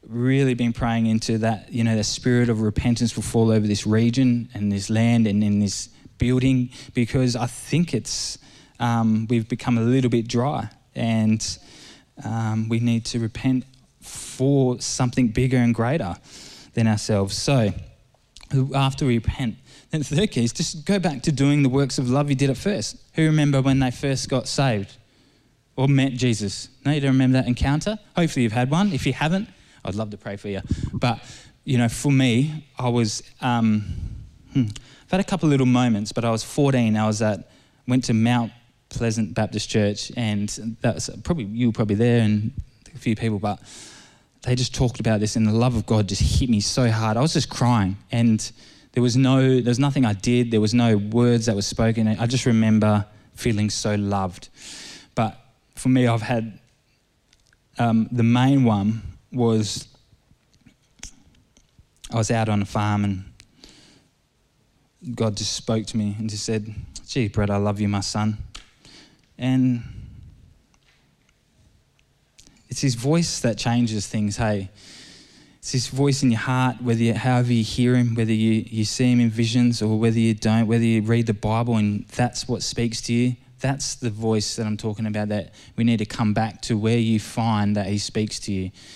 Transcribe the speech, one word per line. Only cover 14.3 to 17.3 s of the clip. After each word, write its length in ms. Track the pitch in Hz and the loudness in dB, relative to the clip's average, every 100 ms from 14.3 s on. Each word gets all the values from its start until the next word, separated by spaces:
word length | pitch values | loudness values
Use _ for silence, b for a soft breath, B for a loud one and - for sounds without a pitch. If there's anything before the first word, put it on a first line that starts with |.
| - 131 139 131 123 | -2 2 4 2 0
something 500 | - - 127 120 123 | -4 -2 -2 2 0
bigger 280 | 110 127 127 | 2 2 4
and 160 | 120 | 2
greater 440 | 113 117 160 92 87 B B B B B | 2 0 0 -4 -8 B B B B B
than 140 | - 113 | -2 0
ourselves. 480 | 104 - 107 98 | 0 0 0 0